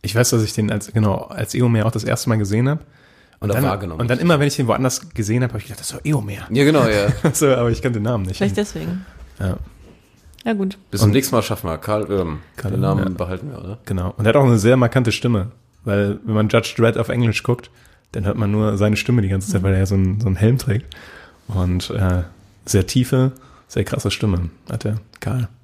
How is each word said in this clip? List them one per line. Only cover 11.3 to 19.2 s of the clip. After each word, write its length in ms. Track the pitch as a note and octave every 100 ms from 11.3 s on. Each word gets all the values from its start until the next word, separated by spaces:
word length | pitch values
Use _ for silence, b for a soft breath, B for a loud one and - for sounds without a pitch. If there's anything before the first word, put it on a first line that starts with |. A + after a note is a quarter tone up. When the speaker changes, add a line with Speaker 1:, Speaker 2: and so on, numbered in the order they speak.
Speaker 2:
Mal 80 | B2
schaffen 260 | - - F2+
wir. 80 | D#2
Karl 280 | - G#2+
Urban. 340 | F#2 G2 E2+ D2+ - -
Speaker 1:
Karl 140 | G2
Speaker 2:
Den 100 | A#2
Speaker 1:
Urban, 160 | A2 G2
Speaker 2:
Namen 140 | F#2+
Speaker 1:
ja. 60 | F#2
Speaker 2:
behalten 320 | F2 F#2 C#3+
wir, 80 | C3
oder? 200 | F2+ A2
Speaker 1:
Genau. 300 | - F#2+ F2+ -
Und 80 |
er 40 | A2
hat 60 | C#3
auch 80 | C3+
eine 120 | A#2
sehr 200 | G#2 C3
markante 340 | B2 C3+ A#2
Stimme, 360 | - A#2+ A2+ G2 - _ _
weil 340 | - G2+ G2+ G2+
wenn 100 | A2+
man 140 | G#2+ G#2+
Judge 240 | A#2 - -
Dredd 180 | A2+ A2+
auf 140 | A#2
Englisch 320 | B2 A#2+ G#2
guckt, 260 | - A#2+ - b b b b
dann 120 | -
hört 140 | G2 -
man 120 | G#2
nur 280 | G#2 G#2+ G2+
seine 180 | G#2 G#2
Stimme 240 | - A#2+